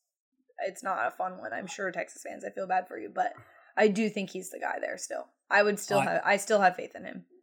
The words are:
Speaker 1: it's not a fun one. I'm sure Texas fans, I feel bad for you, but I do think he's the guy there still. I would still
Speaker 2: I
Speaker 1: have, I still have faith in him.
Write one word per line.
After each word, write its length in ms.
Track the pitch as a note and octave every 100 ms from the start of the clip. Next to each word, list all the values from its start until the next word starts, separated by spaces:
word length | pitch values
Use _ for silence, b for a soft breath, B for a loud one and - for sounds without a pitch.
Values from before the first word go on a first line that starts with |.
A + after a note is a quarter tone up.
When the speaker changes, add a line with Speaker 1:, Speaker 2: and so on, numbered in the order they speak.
| _ _ _ _ _ - F#3+
Speaker 1:
it's 160 | F#3
not 240 | F#3+ F3 A#2
a 40 |
fun 280 | - F#3 F#3
one. 140 | G#2
I'm 140 | - G3
sure 240 | - F#3+
Texas 320 | F3 - - -
fans, 180 | - -
I 40 |
feel 160 | - F#3
bad 220 | F#3 F#3
for 100 | -
you, 120 | G3+
but 180 | F#3 F3+ - B B B -
I 120 | A3
do 200 | G3 G#3+
think 220 | G#3 F#3+
he's 180 | F#3 F#3
the 80 | -
guy 180 | - -
there 160 | A1 -
still. 300 | - - - _ -
I 120 | G3
would 160 | G#3 G3+
still 200 | - G3
Speaker 2:
I 40 |
Speaker 1:
have, 180 | F3+ E3
I 120 | - G3+
still 220 | - G#3
have 140 | F#3 F3+
faith 180 | -
in 100 | -
him. 200 | F#3 F#3 - -